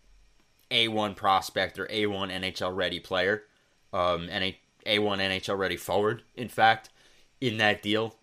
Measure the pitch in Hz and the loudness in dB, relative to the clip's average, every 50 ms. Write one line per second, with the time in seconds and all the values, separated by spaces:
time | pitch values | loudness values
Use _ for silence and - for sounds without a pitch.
0 | _ _ - - - _ _ _ _ _ _ _ _ - 127 117 113 113 110 107 | _ _ -20 -20 -20 _ _ _ _ _ _ _ _ -2 2 2 2 2 2 0
1 | 104 104 92 - 104 98 95 92 - - - 101 92 85 - 98 92 - - 110 | -2 -2 -2 0 2 4 4 4 2 0 -2 -2 -2 -2 -2 -8 -8 -4 -2 0
2 | 107 104 98 95 98 95 90 92 92 95 90 - 98 92 92 95 90 87 90 85 | 0 0 -2 -2 -4 -6 -4 -4 -4 -6 -4 -4 -4 -4 -2 -2 -2 -2 -2 -4
3 | - - 95 92 90 98 107 104 - _ _ _ _ _ _ _ _ - - 92 | -6 -2 0 0 2 2 0 -2 -4 _ _ _ _ _ _ _ _ -6 -2 0
4 | 87 90 87 85 85 87 92 101 92 95 95 _ _ _ _ _ - - 107 107 | 2 2 0 0 -4 -4 -4 -2 -2 -4 -4 _ _ _ _ _ -2 0 0 2
5 | 107 104 98 98 95 95 95 95 - - 101 98 95 90 85 - - - 87 101 | 2 0 0 0 -2 -2 -2 -2 -2 -4 -2 -2 0 -2 -2 -4 -4 -2 0 2
6 | 104 107 120 117 - _ - - 123 - - - 110 113 113 - - - _ _ | 2 0 -2 -4 -10 _ -12 -12 -10 -6 0 4 6 6 6 4 -2 -18 _ _
7 | _ _ _ _ _ _ _ - 135 120 107 110 110 104 101 - - 104 104 110 | _ _ _ _ _ _ _ -4 -4 -2 0 2 2 2 2 0 0 0 0 0
8 | 113 110 - _ | 0 -4 -8 _